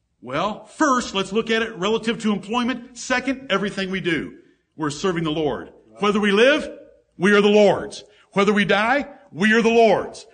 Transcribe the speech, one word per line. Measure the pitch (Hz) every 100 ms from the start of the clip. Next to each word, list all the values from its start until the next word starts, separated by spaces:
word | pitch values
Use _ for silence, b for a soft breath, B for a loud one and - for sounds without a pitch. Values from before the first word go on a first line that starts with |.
| _ _
Well, | 117 139 202 208
first, | - - 311 254 -
let's | 196 185
look | 208 220
at | 226
it | 226 220
relative | 196 220 220 226
to | 214
employment. | 202 196 240 240 254 - -
Second, | - 254 262 262 -
everything | 196 196 196 190
we | 190
do. | 165 156 85 - b b b
We're | - 151
serving | 143 196 175
the | 160
Lord. | 156 151 104 80 - _ -
Whether | 202 208
we | 208
live, | 196 254 302 - - - _ _ -
we | 185
are | 202
the | 208
Lord's. | 208 202 135 110 - - b b
Whether | 190 202
we | 208
die, | 196 202 220 277 - B B
we | 139 214
are | 226
the | 226
Lord's. | 233 226 151 - - -